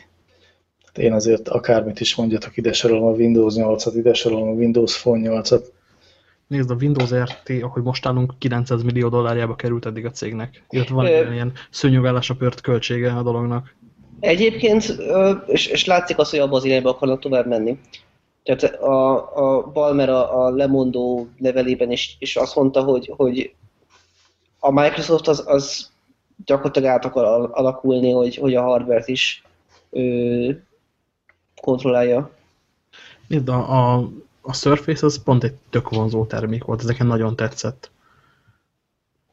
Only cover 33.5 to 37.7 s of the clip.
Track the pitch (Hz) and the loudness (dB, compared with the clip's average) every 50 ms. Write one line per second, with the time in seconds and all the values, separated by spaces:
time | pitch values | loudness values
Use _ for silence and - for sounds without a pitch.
33.5 | 127 127 - - 131 131 123 123 123 123 120 - - - - _ _ _ - 127 | -2 -2 0 2 2 2 4 4 2 0 0 -4 -8 -16 -20 _ _ _ -12 -10
34.5 | 131 - - 143 147 147 - 165 156 - 151 147 147 - - - 127 120 - 139 | -8 0 2 2 2 2 2 -4 -2 0 0 0 0 0 2 2 2 4 2 -2
35.5 | - - _ - - 120 - - 113 110 110 110 110 110 110 110 113 110 113 110 | -6 -8 _ -4 -4 -4 -2 -2 -2 -2 -2 0 0 -2 -2 -2 -4 -6 -4 -4
36.5 | 113 120 - - 113 110 117 117 117 - 120 120 117 113 113 110 113 - 110 113 | -6 -6 -4 -6 -6 -4 -4 -4 -2 0 0 2 2 2 0 -2 -2 -2 -4 -4
37.5 | - - - 123 | -4 -6 -8 -8